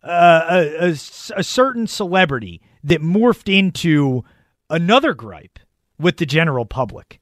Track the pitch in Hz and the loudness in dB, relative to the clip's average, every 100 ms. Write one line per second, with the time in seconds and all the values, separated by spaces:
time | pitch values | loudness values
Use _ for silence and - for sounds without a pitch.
0 | - 175 175 165 165 180 151 156 180 151 | -2 4 6 6 2 0 0 -2 -4 -4
1 | - - - 208 175 - 262 233 226 - | -12 -20 -10 -8 -4 0 0 0 -8 -6
2 | 190 185 180 131 98 82 _ _ 143 160 | -2 0 0 -2 -10 -16 _ _ -2 -2
3 | 160 196 240 220 - 196 190 - 170 147 | 0 2 2 2 0 2 2 0 0 2
4 | 139 127 - _ _ _ _ 160 170 247 | 2 -2 -8 _ _ _ _ -4 2 2
5 | 285 135 110 82 - - _ _ _ - | 2 -4 -12 -20 -20 -20 _ _ _ -2
6 | 170 - 147 151 165 131 110 135 120 - | -2 -2 -2 0 0 -2 -6 -6 -6 -8
7 | - - | -20 -20